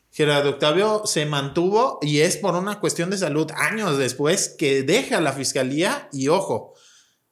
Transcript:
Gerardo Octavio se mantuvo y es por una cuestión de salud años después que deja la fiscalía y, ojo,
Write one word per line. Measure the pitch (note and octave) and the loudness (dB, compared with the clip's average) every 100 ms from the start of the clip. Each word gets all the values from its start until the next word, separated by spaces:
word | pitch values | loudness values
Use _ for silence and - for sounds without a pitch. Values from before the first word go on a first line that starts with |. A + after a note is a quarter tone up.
| _ | _
Gerardo | - D3+ C#3+ C#3+ | 0 2 4 2
Octavio | C3+ D3+ E3 G#3+ G#3+ - | 2 2 2 2 0 -2
se | E3 D3+ | -2 -2
mantuvo | C#3+ C#3 E3+ F3+ G#3+ C4 - | -2 -2 0 2 2 0 -2
y | D3 D3 | 0 4
es | E3+ - | 4 2
por | G3+ | 0
una | F3 G3 G#3 | 0 -2 -2
cuestión | D#3+ - E3+ | -2 -2 -2
de | G3 | -2
salud | E3+ D3 D#3 | 0 0 -2
años | - D3 A3 G3+ C#3 | -2 -2 -2 0 0
después | B2+ A#2+ D3 G3 - - | 0 0 0 0 -2 -2
que | D3 C3+ | 0 2
deja | C3+ G#3+ C4+ A3 | 2 0 2 0
la | D3 | 0
fiscalía | C3+ B2+ C#3+ C3 C#3+ G3 C#4+ - | -2 -2 -2 -2 0 -2 -2 -8
y, | C#3 C3+ | -4 0
ojo, | F#3+ - A2+ - - _ _ _ _ _ | 0 0 -6 -8 -20 _ _ _ _ _